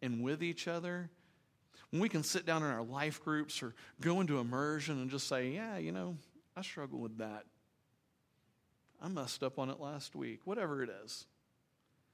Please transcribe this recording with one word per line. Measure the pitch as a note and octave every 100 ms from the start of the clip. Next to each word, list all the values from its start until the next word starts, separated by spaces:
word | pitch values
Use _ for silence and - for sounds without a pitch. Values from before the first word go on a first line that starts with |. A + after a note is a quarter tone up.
and | C3 A#2
with | B2 D3+
each | E3+ E3 -
other, | E3+ F3 F3 E3+ - - _ _ _ _ - -
when | D#3
we | A3
can | D#3+
sit | D3+ F3+ E3
down | D#3+
in | D3+
our | A#2
life | A#2 C#3 D3+ D3
groups | D3+ D3+ D3 -
or | B2 A2+ - -
go | C#3 F3+
into | F3 C#3+
immersion | A#2+ B2+ D3 D3+ D3 C#3
and | B2+
just | C3+ -
say, | C3+ B2+
"Yeah, | E3 A3+ G3
you | D#3+
know, | F#3 F3+ D#3+ - - _ F3
I |
struggle | F#3+ E3+ C#3 C3
with | A#2 A2
that. | A2 G#2+ - _ _ _ _ _ _ _ _ _ _ _ _ _ _ -
I | E3
messed | F3+ B2+ -
up | C3 C3+
on | C3
it | C3+
last | C#3+ D3 -
week," | - B2+ A2 F3+
whatever | A3 F3 C#3+
it | A#2+
is. | F#2+ A2 - - _ _ _ _ _ _ _ _